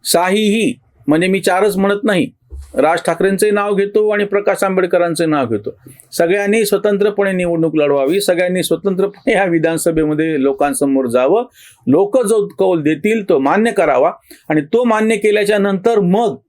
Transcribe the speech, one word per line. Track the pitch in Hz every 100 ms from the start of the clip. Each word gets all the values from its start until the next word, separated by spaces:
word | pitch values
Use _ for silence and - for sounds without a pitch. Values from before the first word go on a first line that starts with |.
साहीही, | - 175 180 208 214 220 180 - _ _ -
म्हणजे | 214 185
मी | 190
चारच | 190 180 208 190
म्हणत | 196 202
नाही, | 214 185 139 _ _ - -
राज | - 147 170 -
ठाकरेंचंही | 165 190 196 214
नाव | 208 208
घेतो | 196 202 214 214
आणि | 208
प्रकाश | 202 202 202 185
आंबेडकरांचं | 196 185 180 180 170 160 165
नाव | 151 120
घेतो, | 110 - - - - -
सगळ्यांनी | - 170 202 202 220 208
स्वतंत्रपणे | 202 208 202 208 202 196
निवडणूक | 185 175 170 160 151
लढवावी, | 147 143 135 190
सगळ्यांनी | 196 175 180 185
स्वतंत्रपणे | 165 165 196 185 196 - -
ह्या | 214
विधानसभेमध्ये | 190 170 160 165 170 160 151 151 160 151
लोकांसमोर | 135 135 143 135 139 135 127
जावं, | 120 131 202 247 _ - _ -
लोक | 147 202 262 208
जो | 220 202 -
कौल | 190 170
देतील | 147 151 208 220 196
तो | 156
मान्य | 135 185 226
करावा | 196 160 127 156 - _ - -
आणि | 151 147
तो | 226
मान्य | 247 214 214 220
केल्याच्या | 214 208 196 208
नंतर | 202 190 226 220
मग | 180 196 233 -